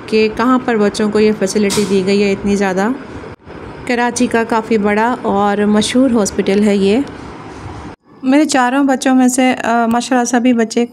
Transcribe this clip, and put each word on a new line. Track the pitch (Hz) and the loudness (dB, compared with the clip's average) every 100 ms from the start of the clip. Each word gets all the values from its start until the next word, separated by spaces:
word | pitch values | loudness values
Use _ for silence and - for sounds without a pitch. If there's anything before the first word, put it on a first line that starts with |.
कि | - 220 220 | 0 0 0
कहाँ | 214 240 254 | 0 0 0
पर | 247 226 | 0 0
बच्चों | 208 202 214 | 0 0 0
को | 208 | 2
ये | 214 | 2
फैसिलिटी | 214 190 214 208 214 196 | 2 -2 0 0 0 0
दी | 196 | 0
गई | 185 202 | 2 2
है | 202 | 2
इतनी | 196 202 202 | 0 0 0
ज़्यादा। | 196 185 208 262 - - - - - - - - - | 0 0 -2 -4 -8 -16 -16 -18 -18 -16 -16 -14 -4
कराची | 240 240 240 247 | -2 0 0 0
का | 233 226 | 0 0
काफ़ी | 226 220 226 | -2 0 0
बड़ा | 202 208 233 247 | 2 0 0 -2
और | 214 196 202 202 208 | -2 0 0 0 2
मशहूर | 208 208 254 262 | 2 2 2 2
हॉस्पिटल | 233 196 - 196 196 | 2 0 -2 0 2
है | 214 202 | 2 2
ये। | 196 214 285 - - - - - - - - - _ - | 2 2 -2 -10 -16 -16 -16 -16 -14 -14 -16 -18 _ -8
मेरे | 262 277 311 | 0 2 2
चारों | 269 247 269 277 | 2 0 2 0
बच्चों | 262 269 262 | 0 2 4
में | 254 | 4
से, | 254 254 | 4 0
अ, | - - 233 233 | 0 -2 0 0
माशाल्लाह | 240 240 254 240 | 0 0 0 0
सभी | 247 247 | 2 2
बच्चे | 233 220 240 233 | 2 0 0 -2